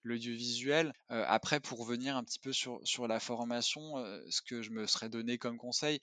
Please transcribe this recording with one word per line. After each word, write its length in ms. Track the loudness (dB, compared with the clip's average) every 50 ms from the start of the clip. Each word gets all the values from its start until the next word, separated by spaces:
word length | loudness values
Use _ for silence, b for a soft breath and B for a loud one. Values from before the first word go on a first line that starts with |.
| _
l'audiovisuel. 880 | -2 -2 -2 0 -2 -4 -2 -2 -2 -2 0 2 4 6 6 6 4 0 b b _
Heu, 120 | -2 0 4 6
après, 320 | 4 4 6 4 2 2
pour 200 | 2 0 -6 -6
revenir 360 | -2 -2 -2 -2 0 0 0
un 80 | -2 -2
petit 160 | -4 -6 -6
peu 140 | -6 -2 -2
sur, 260 | -2 -2 -2 -4 -4 -2
sur 240 | -2 0 0 2 2
la 120 | 2 2
formation, 800 | 2 -2 -2 -2 -2 0 0 0 0 0 -2 -2 -6 -6 -6 -4
heu, 260 | -4 -4 -6 -10 -8 -4
ce 120 | -4 -4
que 200 | -4 -4 -6 -6
je 80 | -4 -4
me 160 | -4 -4 2 2
serais 220 | 2 2 0 -4
donné 280 | -4 -2 0 0 -2 -2
comme 200 | -2 -4 -6 -4
conseil, 420 | -6 -2 -2 0 2 2 0 0